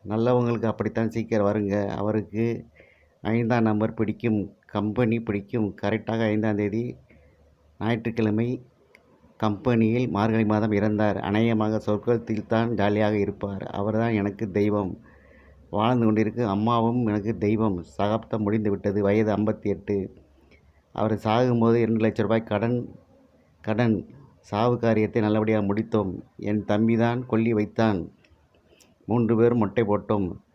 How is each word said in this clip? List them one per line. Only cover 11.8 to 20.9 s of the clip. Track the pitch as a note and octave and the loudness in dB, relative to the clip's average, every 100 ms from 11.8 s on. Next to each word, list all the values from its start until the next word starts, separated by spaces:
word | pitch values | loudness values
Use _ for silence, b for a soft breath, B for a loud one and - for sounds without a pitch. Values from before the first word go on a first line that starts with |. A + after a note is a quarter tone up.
| G#2+ G#2 - A#2 A#2 G#2+ G#2 | -2 -2 0 -2 0 -6 0
தான் | A2+ A#2 | 0 0
ஜாலியாக | G#2+ G2+ G#2 G#2+ G#2+ | 0 0 2 2 2
இருப்பார். | G2 G2 G2+ G2 | -2 -4 -8 -8
அவர்தான் | - - G2+ A2 A#2 G#2+ | -8 -4 -2 0 0 0
எனக்கு | G2+ G2+ G#2+ | 0 -4 -4
தெய்வம். | F#2 G#2 G#2 F#2 - B B B B B B - | 0 2 0 -2 -8 B B B B B B -6
வாழ்ந்து | G2+ A2+ B2+ A2+ | 0 2 4 2
கொண்டிருக்கு | G#2+ G#2+ A2+ A2+ G2 | 2 0 -2 -2 0
அம்மாவும் | A2 A#2 A2+ B2 A2+ | 2 2 2 0 0
எனக்கு | G#2 G2+ F#2+ | -2 -4 -2
தெய்வம். | G#2 G#2+ A2 F2+ E2 - | 0 0 0 -2 -8 -4
சகாப்தம் | G2+ A2 - A2 G#2 | -2 -2 -4 -4 0
முடிந்து | A2 G#2 | 0 0
விட்டது. | G2 G#2 G2 | -2 -2 0
வயது | G2 G#2 A2 G2+ | 2 2 2 2
ஐம்பத்தி | G#2+ G#2+ G#2 F2+ | 0 -2 -4 -4
எட்டு. | - G2+ F#2 - _ _ b b b b _ | -2 -4 -4 -12 _ _ b b b b _